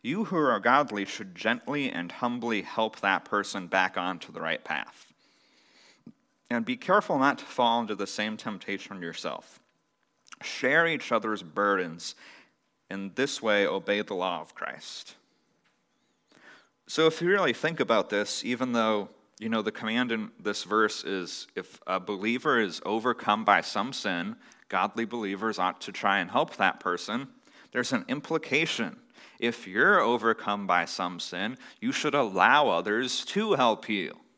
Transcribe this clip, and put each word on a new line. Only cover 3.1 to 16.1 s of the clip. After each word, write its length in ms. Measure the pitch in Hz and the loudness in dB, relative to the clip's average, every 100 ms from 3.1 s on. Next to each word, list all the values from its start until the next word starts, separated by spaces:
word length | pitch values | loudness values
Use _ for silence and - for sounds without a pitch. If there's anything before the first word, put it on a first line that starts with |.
| 92 | 2
person 420 | - 104 98 98 87 | 2 -2 0 -6 0
back 300 | 95 92 98 | 2 2 0
onto 340 | 90 87 - | -4 -4 -10
the 100 | 82 | -8
right 220 | 82 80 | -4 -4
path. 500 | - 73 - - - _ _ _ _ _ _ _ _ _ - _ _ _ _ | -4 -6 -6 -16 -20 _ _ _ _ _ _ _ _ _ -20 _ _ _ _
And 160 | 120 | -4
be 120 | 113 123 | -2 -6
careful 420 | - 196 196 151 | 2 2 4 2
not 200 | 135 - | 2 0
to 60 | |
fall 360 | - - 120 117 | -6 0 2 2
into 160 | 110 101 | 0 -4
the 100 | 98 | -6
same 300 | - 107 107 | -4 -4 -4
temptation 680 | 120 98 - 98 - 98 | -8 -10 -8 -8 -8 -10
yourself. 560 | 85 82 85 64 - - _ _ _ _ _ _ _ - | -10 -8 -8 -8 -14 -20 _ _ _ _ _ _ _ -14
Share 440 | - - 127 156 165 | -10 -2 2 4 2
each 240 | 147 - | -2 0
other's 320 | 113 110 104 | 0 0 -4
burdens. 720 | 85 87 101 95 85 85 - - - - _ _ _ _ _ | -6 0 2 2 0 -8 -12 -14 -20 -20 _ _ _ _ _
In 260 | 98 98 | -10 -8
this 280 | 107 135 - | -4 -4 -2
way, 240 | 113 104 95 | 2 4 4
obey 360 | 95 92 104 | 0 0 -2
the 120 | 104 | -2
law 260 | 95 92 85 | -2 -2 -4
of 140 | 78 | -10
Christ." 600 | - - - - - - - _ _ _ _ _ _ _ _ _ | -10 -10 -10 -14 -16 -16 -20 _ _ _ _ _ _ _ _ _